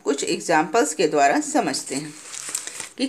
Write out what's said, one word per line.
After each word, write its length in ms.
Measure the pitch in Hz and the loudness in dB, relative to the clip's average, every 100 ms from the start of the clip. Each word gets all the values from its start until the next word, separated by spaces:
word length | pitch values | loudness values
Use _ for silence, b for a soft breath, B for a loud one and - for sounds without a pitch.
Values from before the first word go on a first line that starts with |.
कुछ 200 | - - | -2 -2
एग्जांपल्स 680 | - 165 - 160 160 226 190 | 0 -4 2 2 4 2 2
के 140 | - 160 | 2 2
द्वारा 320 | 151 139 302 294 | 4 4 4 0
समझते 460 | 285 170 131 - | 0 0 -2 -6
हैं 180 | 139 151 - B B B B B B B | -8 -8 -14 B B B B B B B
कि 80 | - | -6